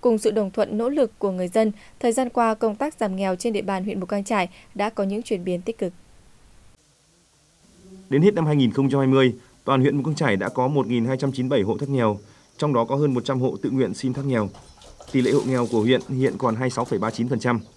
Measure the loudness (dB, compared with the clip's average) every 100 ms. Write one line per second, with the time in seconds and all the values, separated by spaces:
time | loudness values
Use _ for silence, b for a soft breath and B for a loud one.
0 | 2 2 0 0 -2 -2 -2 0 -2 0
1 | 0 0 -4 -2 -2 2 0 -2 B -2
2 | -2 0 -2 0 0 2 -2 -2 -6 -4
3 | -4 -2 -2 -2 -2 -2 -2 -4 -4 -6
4 | -4 -4 -2 -2 -2 B B -4 -4 -2
5 | -4 -4 -4 -4 -2 -4 -4 -6 -6 -8
6 | -20 -20 -20 -20 -20 -20 -20 _ _ _
7 | _ _ _ _ _ _ _ _ -20 -20
8 | 0 4 4 4 2 4 2 2 2 2
9 | 4 6 4 2 B B -2 2 2 2
10 | -2 0 0 0 -2 -2 0 0 0 0
11 | 0 -2 -4 -4 -2 0 0 -2 -2 0
12 | 0 0 b b b -6 0 0 0 0
13 | 0 0 -2 -2 -2 -2 -4 -2 -2 -2
14 | -6 -4 -2 -2 -2 -6 -20 -20 -20 -20
15 | -2 0 2 2 2 0 0 0 2 2
16 | 0 -2 -2 0 -4 -2 -2 -4 -4 -2
17 | -2 -2 -4 -2 0 -2 -6